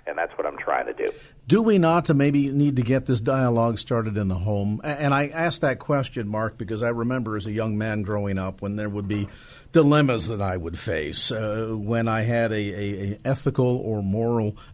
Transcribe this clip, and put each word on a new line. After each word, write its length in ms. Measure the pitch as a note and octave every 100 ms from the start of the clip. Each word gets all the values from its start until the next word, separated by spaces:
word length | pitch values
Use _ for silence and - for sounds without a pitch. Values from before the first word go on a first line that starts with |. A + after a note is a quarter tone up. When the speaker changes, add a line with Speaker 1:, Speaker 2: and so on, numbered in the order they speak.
| -
Speaker 1:
and 120 | D2+
that's 200 | E2 -
what 80 | D#2
I'm 120 | C#2+
trying 300 | - C2 B1
to 60 |
do. 180 | - - - - - -
Speaker 2:
Do 140 | G3
we 160 | A3+ G3+
not 280 | E3 E3+ D#3+
to 80 |
maybe 360 | C#3+ C#3+ C#3+ C#3
need 260 | C#3 D3 B2+
to 60 |
get 240 | A#2 C3 B2+
this 160 | B2
dialogue 580 | A#2 C3+ B2+ A#2 A#2 A2
started 380 | - A#2+ A2 G#2
in 100 | G2+
the 80 | F#2
home? 460 | G2 G#2 G2+ G#2+
A-, 40 | D3+
and 260 | C#3+ D3
I 140 | C#3 C#3+
ask 340 | D#3+ E3 C3+
that 180 | D3 B2+
question, 480 | - D3 B2+ - G#2
Mark, 300 | G#2+ A2 -
because 260 | G2+ A2
I 60 | A#2+
remember 480 | A#2 A#2 C3 A2 G#2+
as 80 | G#2+
a 80 |
young 240 | G#2+ A2 G#2
man 240 | A2 G#2+
growing 360 | G2 G#2 G2+ F#2+
up 240 | F#2+ F#2+
when 140 | G2+ G#2
there 140 | G#2+
would 180 | G2+ G2+
be 220 | G#2 G2+ - - - -
dilemmas 560 | E3 C#3+ D3 C#3+ A#2 F2
that 120 | A2
I 140 | G2 F#2
would 240 | E2 E2+
face, 500 | - D#2+ D2+ D2 -
uh, 460 | A2+ G#2+ G#2+ A2 A2
when 300 | G#2 A#2 A2+
I 140 | A2
had 300 | A2 A#2 A2+
a, 40 | G#2+
a, 560 | G2+ G2+ G2+ G2 G2
a 80 | G#2 -
ethical 520 | C#3 - - B2 B2
or 240 | G#2+ G#2+
moral 540 | G2 G2+ A#2 A#2 G#2+ - -